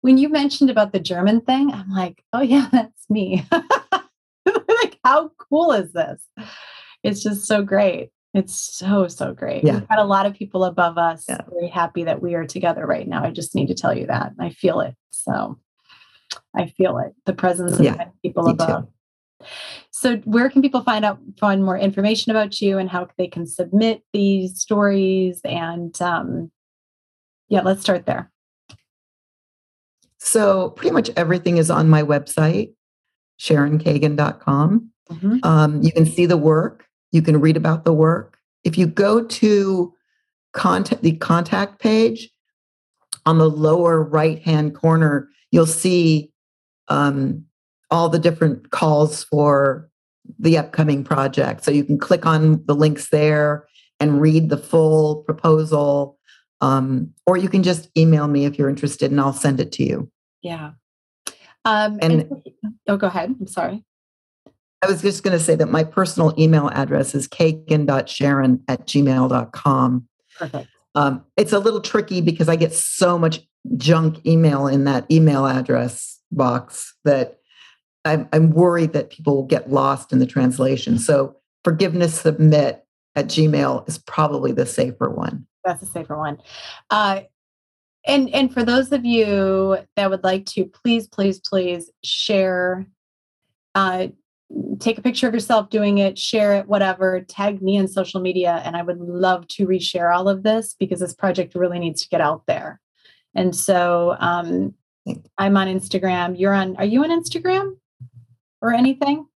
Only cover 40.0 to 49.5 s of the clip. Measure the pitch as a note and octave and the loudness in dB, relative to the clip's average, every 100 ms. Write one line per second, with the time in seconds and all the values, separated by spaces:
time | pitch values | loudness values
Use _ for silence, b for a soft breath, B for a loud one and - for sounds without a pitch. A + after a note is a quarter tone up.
40 | _ _ _ _ _ - F3+ F#3 G3 - | _ _ _ _ _ -2 0 0 -2 0
41 | E3 D#3+ - E3+ E3 F#3+ G3+ _ A3 A3 | 0 -2 0 0 0 -4 -4 _ 0 2
42 | A3+ A3+ - _ _ _ _ _ _ _ | 2 -2 -14 _ _ _ _ _ _ _
43 | _ - D#3 D#3+ D#3+ D3+ D#3 E3+ E3+ D#3+ | _ -4 2 4 4 4 2 4 4 2
44 | D3+ D#3 D#3+ D#3 E3 D#3 D3+ - E3 D#3+ | 2 0 0 -2 0 0 0 0 2 4
45 | D#3 C#3+ b b b - D#3+ - F#3 F3+ | 2 0 b b b 2 4 0 2 2
46 | E3 D#3 D3 _ _ _ _ _ - C#3+ | 4 2 -2 _ _ _ _ _ -4 0
47 | C#3+ C#3 C3+ - - _ _ _ _ E3+ | 0 0 -4 -6 -12 _ _ _ _ 0
48 | E3 E3 E3+ D#3+ D#3+ B2+ - - D#3+ D3 | 2 2 2 2 0 0 -6 0 2 4
49 | D3+ D3+ - D3 D3 | 2 0 -4 0 4